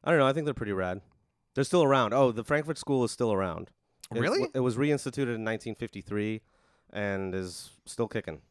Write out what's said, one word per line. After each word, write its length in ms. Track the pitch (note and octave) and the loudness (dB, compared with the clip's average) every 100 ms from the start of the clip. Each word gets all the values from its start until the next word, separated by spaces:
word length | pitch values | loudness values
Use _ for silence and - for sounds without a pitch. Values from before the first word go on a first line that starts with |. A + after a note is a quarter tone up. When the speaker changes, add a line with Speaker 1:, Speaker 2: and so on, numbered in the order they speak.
| D3 | 4
Speaker 1:
I 60 | |
don't 80 | E3 | 4
know. 80 | C3+ | 4
I 40 | |
think 140 | C#3 D3 | 2 -2
they're 80 | |
pretty 180 | C3 G#2+ | -4 -4
rad. 300 | F#2+ F#2 F#2+ _ _ _ _ _ | -2 -2 -4 _ _ _ _ _
They're 120 | - C3+ | -2 2
still 180 | F3+ | 4
around. 300 | D3 C3+ A2+ | 6 4 4
Oh, 180 | B2 C3 | 4 4
the 140 | A2 A2+ | 2 -2
Frankfurt 320 | D3+ D3+ D3+ | -2 0 -6
School 260 | - C3+ | 0 2
is 80 | A#2 | 2
still 220 | - A#2 | 0 0
around. 380 | G2 F#2+ E2 - _ _ _ - A#2 | 2 0 -4 -10 _ _ _ -8 -2
It 40 | |
Speaker 2:
Really? 180 | C#3 E4 | 0 0
Speaker 1:
w-, 120 | E4 | 0
it 80 | C3 | 0
was 160 | B2+ A2+ | 0 2
reinstituted 580 | D3 C#3+ C#3 C3 C3 A#2 | 0 0 -2 -4 -2 -2
in 80 | |
nineteen 320 | A2 A2 - G#2+ | -4 -4 -6 -8
fifty-three 680 | A2+ G2+ - G#2 G#2+ A2 _ _ _ _ _ | -8 -10 -6 -2 -2 -4 _ _ _ _ _
and 420 | - G2+ G2 F#2+ F#2 | -4 -2 -2 -2 -4
is 360 | F#2 E2+ - _ - | -6 -10 -16 _ -18
still 220 | - A2+ | -4 -4
kicking. 340 | A2+ F#2 D#2 _ | -4 -6 -12 _